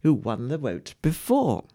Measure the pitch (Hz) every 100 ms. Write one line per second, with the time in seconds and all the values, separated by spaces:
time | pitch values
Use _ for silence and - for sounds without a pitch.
0 | 156 135 113 110 123 156 127 87 - -
1 | 156 165 - 277 160 98 -